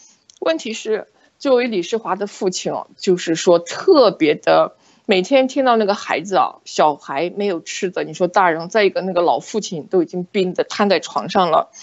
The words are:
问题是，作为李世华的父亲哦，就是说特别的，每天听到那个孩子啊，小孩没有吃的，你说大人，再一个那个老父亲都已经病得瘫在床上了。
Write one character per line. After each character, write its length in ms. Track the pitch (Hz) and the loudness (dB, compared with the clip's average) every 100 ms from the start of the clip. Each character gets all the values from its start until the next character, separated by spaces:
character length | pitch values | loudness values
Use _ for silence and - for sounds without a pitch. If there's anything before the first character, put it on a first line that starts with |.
| _ _ _ - | _ _ _ -8
问 180 | - 320 | -4 -4
题 140 | 233 | -6
是， 340 | 220 220 214 - _ _ _ | -10 -6 -6 -6 _ _ _
作 160 | 285 | 0
为 140 | 247 247 | 0 0
李 140 | 202 | -4
世 140 | - 226 | -4 -6
华 200 | 170 190 | -4 -6
的 100 | 202 | -6
父 240 | - 190 | -4 -4
亲 220 | - 170 | -4 -6
哦， 160 | 143 - - | -8 -10 -8
就 200 | 202 180 | -2 0
是 200 | 180 165 | 0 -2
说 240 | 185 170 | 4 2
特 500 | 170 - - 311 220 | 2 -4 4 6 6
别 240 | - 156 | 4 0
的， 400 | - - 160 160 _ _ _ - | 2 2 2 2 _ _ _ -2
每 160 | 185 | 0
天 240 | 185 269 262 | 2 2 2
听 180 | 285 | 0
到 120 | 254 226 | 2 2
那 80 | |
个 100 | 202 | 2
孩 260 | 202 - 143 | -2 -4 -6
子 160 | 185 180 | -2 0
啊， 200 | 127 - | 0 -4
小 320 | - - 156 143 | -8 2 2 2
孩 360 | - 139 175 196 | -6 -6 -6 -4
没 100 | 202 | -4
有 140 | 170 | -4
吃 300 | - - 190 | -8 -8 -6
的， 120 | 165 | -6
你 120 | 156 | -6
说 120 | 156 180 | -2 0
大 240 | 202 185 | 2 2
人， 180 | 160 170 | 0 -2
再 140 | 220 | 0
一 80 | 196 | 0
个 100 | 175 | 0
那 120 | 185 | -4
个 80 | 175 | 0
老 180 | 165 113 | 2 0
父 220 | - 220 | -2 -8
亲 260 | 214 165 - | -6 -10 -2
都 160 | 185 | -2
已 40 | 160 | -2
经 180 | 180 | -4
病 300 | 180 208 185 | -6 -4 -4
得 100 | 175 | -2
瘫 240 | - - 202 | -4 0 0
在 100 | 170 | 0
床 300 | - - 131 | -2 -8 -4
上 220 | 202 175 | 0 2
了。 180 | 156 - - | 0 -2 -8